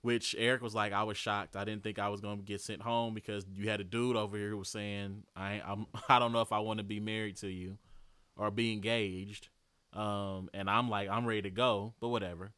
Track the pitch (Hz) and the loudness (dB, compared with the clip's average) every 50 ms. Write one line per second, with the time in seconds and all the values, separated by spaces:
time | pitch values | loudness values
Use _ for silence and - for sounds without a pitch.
0 | - 117 120 113 - - - - 117 120 127 123 120 113 107 110 104 104 98 101 | 2 2 2 2 2 -2 0 2 4 4 4 4 0 -2 0 0 0 2 2 2
1 | 107 107 104 - - 110 104 104 92 - - 98 101 107 107 104 95 107 101 107 | 2 0 -2 -2 0 0 0 0 -2 -4 -4 -4 -4 -2 -4 -4 -4 -4 -2 0
2 | 101 101 101 101 104 104 104 104 98 98 101 98 - - 107 - 101 117 117 117 | -2 -2 -2 -2 -4 -6 -6 -6 -6 -6 -6 -6 -4 -8 -8 -6 -2 2 2 2
3 | 117 117 110 107 - - 107 101 95 92 95 98 101 110 107 101 98 90 107 117 | 2 2 -2 -4 -4 -4 -4 -4 -4 -6 -6 -2 0 0 0 0 -2 -2 0 2
4 | 120 127 120 110 107 101 104 104 104 104 107 101 95 - - 107 104 101 101 101 | 2 4 4 2 2 0 -2 -2 -2 -2 -2 -4 -4 -6 -4 -4 -4 -2 -4 -4
5 | 101 98 98 104 - _ _ 92 95 98 101 104 - - 101 104 110 - - 110 | -4 -6 -6 -8 -12 _ _ -6 -4 -2 -2 -4 -2 -4 -4 -4 -4 -6 -8 -10
6 | - - 135 123 120 117 117 117 113 - 110 107 107 110 110 110 101 101 107 104 | 4 6 6 6 6 6 4 4 2 4 2 0 2 0 0 -2 -2 -2 -4 -2
7 | 107 107 110 110 110 107 95 - - 98 92 90 90 92 98 107 _ - - - | -2 -2 -2 -2 -2 -4 -6 -6 -6 -6 -6 -6 -6 -8 -8 -12 _ -20 -20 -20
8 | - - - _ _ _ _ - 104 104 101 117 120 113 110 104 95 110 117 117 | -20 -20 -20 _ _ _ _ -2 -2 0 2 2 2 2 2 0 2 2 2 4
9 | 107 95 92 92 95 101 107 - - - _ _ _ _ _ _ _ _ - 104 | 2 0 -2 -4 -6 -8 -10 -14 -16 -18 _ _ _ _ _ _ _ _ -6 -2
10 | 107 104 104 101 101 98 95 95 95 - - 98 98 98 101 113 123 120 107 101 | -2 0 0 0 -2 -2 -4 -4 -6 -6 -6 -2 2 4 4 4 4 4 2 0
11 | 101 95 101 117 120 117 110 107 98 101 92 110 127 127 110 101 101 113 113 _ | 2 2 2 2 2 2 2 0 0 -2 0 4 4 4 4 2 0 -4 -6 _
12 | 113 120 120 113 101 90 87 82 92 104 - | -2 0 0 0 0 -2 -6 -8 -10 -12 -14